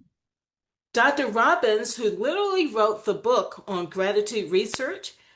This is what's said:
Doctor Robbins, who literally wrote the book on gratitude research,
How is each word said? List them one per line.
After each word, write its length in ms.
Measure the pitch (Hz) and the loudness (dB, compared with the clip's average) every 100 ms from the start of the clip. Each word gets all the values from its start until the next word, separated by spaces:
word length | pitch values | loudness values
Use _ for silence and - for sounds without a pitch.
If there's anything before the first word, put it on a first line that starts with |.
| _ _ _ _ _ _ _ _ _ | _ _ _ _ _ _ _ _ _
Doctor 340 | - 247 285 262 | 2 2 2 -2
Robbins, 720 | 208 240 349 226 214 233 - | 0 2 2 2 2 2 2
who 140 | 226 | 0
literally 560 | 180 233 359 403 381 320 | -2 -4 -2 -2 0 -2
wrote 380 | 220 214 214 | 2 0 0
the 100 | - | -4
book 500 | 180 214 240 190 - - | -4 0 0 0 -6 -8
on 200 | 190 175 | -6 -6
gratitude 640 | 185 190 208 208 233 175 | -4 -2 0 -2 -2 -2
research, 640 | 185 220 - 269 392 - - _ | 0 4 4 2 -8 -12 -18 _